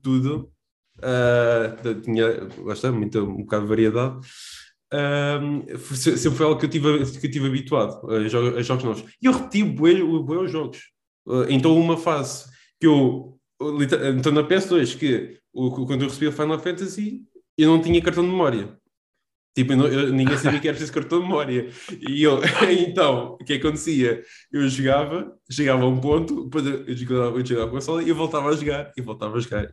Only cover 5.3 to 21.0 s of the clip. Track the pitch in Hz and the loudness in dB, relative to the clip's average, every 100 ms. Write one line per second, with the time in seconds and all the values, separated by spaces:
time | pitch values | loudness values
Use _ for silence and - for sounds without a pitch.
5.3 | 147 147 147 - 127 - 131 165 123 156 | -2 -4 -6 -6 -12 -8 -2 0 2 0
6.3 | 131 156 156 151 160 143 151 131 - 143 | 2 2 2 0 0 2 2 0 -4 -6
7.3 | 135 135 131 127 147 104 - - 110 107 | -2 -2 -2 -2 0 0 -4 -4 -2 0
8.3 | 120 120 117 120 127 127 107 - _ 254 | 0 0 0 -2 -2 -2 -6 -10 _ 2
9.3 | 254 262 202 196 135 160 190 165 165 135 | 2 0 0 0 2 4 4 2 -2 -2
10.3 | 170 185 160 139 - - _ _ _ - | -4 -4 -4 -8 -12 -20 _ _ _ -2
11.3 | 127 120 135 160 160 165 165 170 151 131 | 0 2 4 6 6 4 2 0 -2 -4
12.3 | - - - _ _ 160 143 131 131 - | -10 -16 -20 _ _ 4 6 4 0 -8
13.3 | - _ - 147 147 139 151 139 131 143 | -20 _ -10 -6 -2 0 0 0 0 2
14.3 | 147 151 185 190 175 127 - 147 113 - | 2 4 0 2 2 2 -2 0 0 -2
15.3 | - _ 127 127 127 127 135 135 131 151 | -12 _ -4 -4 -2 -4 -2 -4 -2 -2
16.3 | 147 151 160 175 180 190 - 208 - - | 0 -2 -2 -4 -6 -8 -6 -8 -8 -14
17.3 | _ _ - 156 165 160 170 170 170 180 | _ _ 2 6 6 4 2 2 0 0
18.3 | 185 156 113 101 - _ _ _ _ _ | 2 0 0 -6 -14 _ _ _ _ _
19.3 | _ _ - 127 131 139 135 143 135 131 | _ _ -2 2 4 4 2 0 2 2
20.3 | 131 147 143 151 139 151 160 | 2 0 0 -2 -4 -6 -6